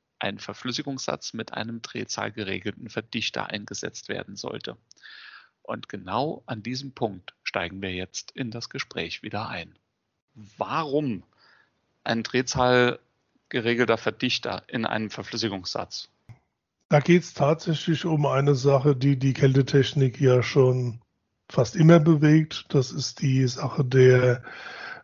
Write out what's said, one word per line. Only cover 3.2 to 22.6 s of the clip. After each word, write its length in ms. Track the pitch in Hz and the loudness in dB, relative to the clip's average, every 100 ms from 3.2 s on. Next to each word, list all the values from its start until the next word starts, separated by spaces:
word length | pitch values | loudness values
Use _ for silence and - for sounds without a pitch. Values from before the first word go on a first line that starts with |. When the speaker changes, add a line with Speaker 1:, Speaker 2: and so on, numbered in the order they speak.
| - - - | -6 -6 -8
Speaker 1:
eingesetzt 580 | 104 104 107 - - - | -10 -10 -10 -12 -12 -10
werden 260 | - - 101 | -10 -10 -12
sollte. 420 | - - - - _ _ - - - - _ _ | -10 -10 -12 -16 _ _ -20 -20 -20 -20 _ _
Und 280 | - 113 - | -12 -12 -12
genau 520 | 101 90 104 147 - - | -16 -6 -4 -4 -6 -12
an 160 | 110 | -12
diesem 280 | 104 127 139 | -8 -10 -12
Punkt 440 | - 113 92 - _ | -8 -8 -8 -18 _
steigen 400 | - 98 87 95 | -8 -6 -6 -8
wir 100 | 98 | -8
jetzt 380 | 92 95 - - | -8 -8 -12 -16
in 180 | - 123 | -10 -10
das 220 | 117 - | -10 -12
Gespräch 500 | 143 - - - - | -12 -10 -8 -10 -10
wieder 260 | 107 104 113 | -10 -10 -8
ein. 280 | 104 85 _ _ _ _ _ _ - 104 - | -10 -12 _ _ _ _ _ _ -20 -20 -10
Warum 640 | 101 147 156 143 147 98 - _ _ _ _ _ _ _ | -6 -4 -2 -2 -2 -6 -10 _ _ _ _ _ _ _
ein 180 | - 117 | -4 -4
drehzahlgeregelter 1800 | 110 127 127 143 123 123 123 - _ _ _ _ _ 127 113 120 117 113 | -2 -2 -2 0 4 4 4 0 _ _ _ _ _ -4 -2 0 2 2
Verdichter 640 | - 107 127 - - 98 - | -2 -4 -4 -2 -6 -8 -8
in 180 | 131 113 | -6 -4
einem 240 | 110 110 | -4 -6
Verflüssigungssatz? 1000 | - 117 117 110 98 90 - 95 - - _ _ - _ _ _ _ _ | -10 -10 -6 -4 -6 -8 -8 -10 -14 -16 _ _ -20 _ _ _ _ _
Speaker 2:
Da 100 | 147 | 2
geht's 340 | 143 175 - | 6 4 4
tatsächlich 720 | - 143 160 - 156 - 156 175 | -2 0 0 -2 -4 -2 -2 0
um 220 | 156 143 | 0 0
eine 260 | 131 143 | 2 2
Sache, 420 | 135 139 139 139 131 | 2 4 4 4 2
die 220 | 139 135 | 2 2
die 160 | 135 | 0
Kältetechnik 880 | 127 139 131 131 143 131 147 131 - | 4 4 4 4 4 2 2 0 4
ja 220 | 135 127 | 4 4
schon 580 | 117 147 127 127 123 117 _ _ _ _ _ | 4 4 4 4 -2 -8 _ _ _ _ _
fast 260 | - 123 - | -2 0 6
immer 240 | 160 170 | 8 8
bewegt. 640 | 156 156 151 156 156 - | 8 4 6 6 4 -6